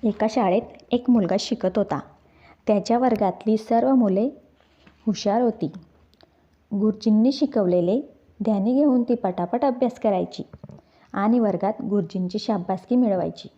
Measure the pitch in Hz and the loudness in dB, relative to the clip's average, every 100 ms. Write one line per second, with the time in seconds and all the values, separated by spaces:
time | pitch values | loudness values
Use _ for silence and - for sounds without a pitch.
0 | 226 202 214 262 196 190 - - - 247 | -2 0 -2 0 2 0 -2 -18 -4 -2
1 | 247 240 175 196 - 220 190 185 196 143 | 2 2 2 -2 -2 -2 -2 0 -2 -4
2 | - _ _ _ - - - 208 196 233 | -8 _ _ _ -20 -10 0 0 2 0
3 | 254 220 196 185 - 214 - 233 247 269 | 2 2 0 -2 -2 -2 0 0 4 4
4 | 214 190 247 - _ _ _ _ - _ | 4 2 0 -4 _ _ _ _ -20 _
5 | - 190 202 214 247 - - 185 - _ | -4 -2 0 2 0 -2 -6 -8 -20 _
6 | _ _ _ _ _ _ _ 202 214 214 | _ _ _ _ _ _ _ -2 -2 0
7 | 226 214 240 269 277 247 185 180 175 233 | 2 4 4 2 0 0 2 2 2 0
8 | 302 _ _ _ 214 202 196 254 294 254 | -4 _ _ _ -2 0 2 2 4 2
9 | 233 240 190 185 175 240 277 254 247 - | 2 0 -2 -4 -4 0 0 0 -2 0
10 | 220 190 175 - - - - - _ _ | -2 0 -2 -8 -14 -16 -20 -20 _ _
11 | _ - 202 247 220 180 190 220 - 202 | _ -2 2 2 2 0 -2 -4 -2 -2
12 | 165 190 180 214 - 202 180 190 - 247 | -2 -4 -4 -4 -4 -4 -2 -6 0 0
13 | 240 190 165 165 - | 2 0 -2 -8 -18